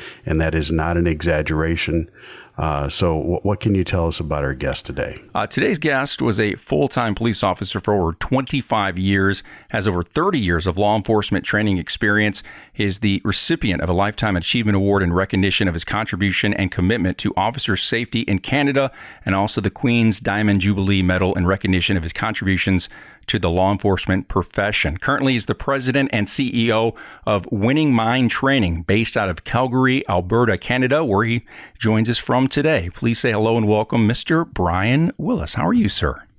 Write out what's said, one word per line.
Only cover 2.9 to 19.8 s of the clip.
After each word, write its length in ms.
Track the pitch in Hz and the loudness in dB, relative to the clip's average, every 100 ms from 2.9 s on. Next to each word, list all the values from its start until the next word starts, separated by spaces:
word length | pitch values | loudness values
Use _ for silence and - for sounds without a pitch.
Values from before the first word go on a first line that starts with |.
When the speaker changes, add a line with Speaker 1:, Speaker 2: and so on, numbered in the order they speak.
Speaker 1:
so 280 | - 92 80 | 0 0 0
wh-, 260 | 80 87 | -2 -2
what 140 | 98 101 | 0 0
can 160 | 110 | 0
you 100 | 98 | 0
tell 220 | 85 92 82 | 0 0 0
us 140 | 78 | -2
about 240 | 78 73 | -4 -2
our 80 | 69 | -4
guest 320 | 67 69 65 | -4 -4 -6
today? 340 | - 69 - - - | -8 -8 -8 -8 -8
Speaker 2:
Uh, 120 | - 104 | -6 -4
today's 320 | - - 180 | -2 -2 0
guest 420 | 156 135 139 - | 0 -2 -2 -2
was 180 | 123 104 | -2 0
a 180 | 107 98 | 0 -2
full-time 580 | - 147 139 - 117 | -4 -2 0 0 -2
police 280 | 101 117 104 | -2 -2 0
officer 380 | 101 90 95 98 | 0 0 -2 -4
for 140 | - | 0
over 180 | 104 82 | 2 0
twenty-five 840 | 82 - 131 131 143 - 113 98 90 | -2 -2 -2 0 -4 -2 0 0 0
years, 440 | 95 98 95 98 - - - | 2 4 4 0 -6 -20 -6
has 180 | - 101 | -2 0
over 140 | 90 | 0
thirty 360 | 85 - 180 170 | -2 0 0 2
years 280 | 95 85 90 | 2 2 0
of 100 | 87 | 0
law 180 | 104 | 2
enforcement 480 | 110 101 110 98 98 | 2 2 0 2 -2
training 360 | - 104 107 92 | 0 0 2 0
experience. 640 | 82 - 107 104 107 95 - - - | -2 -2 2 2 2 -2 -10 -20 -20
He 100 | - | -4
is 140 | 104 92 | -2 0
the 240 | 107 98 | 0 0
recipient 560 | - 95 - 170 110 87 | 0 0 0 0 0 0
of 80 | 85 | 0
a 60 | |
Lifetime 420 | 90 101 107 110 92 | 0 0 0 -2 -2
Achievement 400 | 82 127 107 98 | 0 0 2 2
Award 260 | 101 101 | 2 2
in 120 | 90 | 2
recognition 540 | 87 95 95 98 - 98 | 0 0 0 0 0 -2
of 60 | |
his 100 | 85 | -2
contribution 680 | - 104 110 90 98 90 104 | -4 -4 -4 -2 0 0 -2
and 180 | - 95 | 0 -2
commitment 460 | - 90 117 90 - | 0 0 2 0 -2
to 140 | 101 | -4
officer 420 | - 104 123 - 95 | 0 -2 -2 -2 0
safety 440 | - 117 117 113 | 0 -2 -2 -4
in 180 | - 95 | 0 -2
Canada, 520 | - 139 143 135 135 - - - | 0 0 2 2 0 -4 -20 -12
and 100 | - | -2
also 280 | 95 104 - | 0 0 0
the 80 | 98 | -2
Queen's 500 | - | -2